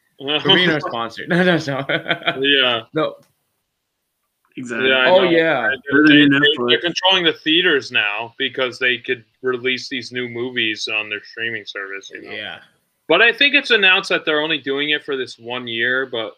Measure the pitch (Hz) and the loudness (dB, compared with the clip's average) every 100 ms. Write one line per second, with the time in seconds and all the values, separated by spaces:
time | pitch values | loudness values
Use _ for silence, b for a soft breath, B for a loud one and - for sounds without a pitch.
0 | _ _ 135 147 143 185 180 151 - 117 | _ _ -4 -2 2 2 2 0 -2 -6
1 | 113 - 80 170 180 165 147 135 143 156 | -6 -8 -2 0 2 2 0 -4 -4 -4
2 | - 165 - 135 139 143 127 117 117 151 | -4 -4 -4 -2 2 4 2 0 -4 -4
3 | 147 - _ _ _ _ _ _ _ _ | -4 -6 _ _ _ _ _ _ _ _
4 | _ _ _ _ _ - 123 120 131 131 | _ _ _ _ _ -14 -8 0 2 4
5 | 131 185 180 165 165 139 110 127 - 139 | 6 6 6 4 2 2 0 -2 0 4
6 | 151 147 147 139 147 - 120 - 170 - | 8 8 6 6 4 2 0 0 0 -2
7 | 185 190 165 - 156 160 180 143 117 123 | 0 2 0 -2 0 2 2 0 0 -2
8 | 107 104 117 - 135 117 131 - 127 123 | -2 -4 -8 -6 -6 -2 -4 -2 -2 -2
9 | 120 123 - _ 127 123 127 123 - 131 | -4 -8 -8 _ -6 -4 -2 -4 -6 -10
10 | 107 123 123 117 127 123 110 104 117 110 | -8 -8 -8 -8 -6 -4 -4 -4 -6 -8
11 | 107 104 - - 117 113 101 101 98 98 | -8 -10 -12 -10 -10 -8 -10 -12 -12 -12
12 | 95 - 101 107 104 82 - _ _ _ | -16 -18 -16 -14 -14 -16 -20 _ _ _
13 | - 170 233 226 285 277 277 226 190 185 | 0 2 4 4 2 2 2 2 4 2
14 | 185 170 165 151 151 156 127 139 147 151 | 0 -2 0 -2 -2 -4 -4 -4 -2 -4
15 | - 135 123 - 117 123 123 113 120 127 | -4 -6 -6 -12 -12 -10 -8 -4 -2 -2
16 | 131 120 107 | -2 -6 -8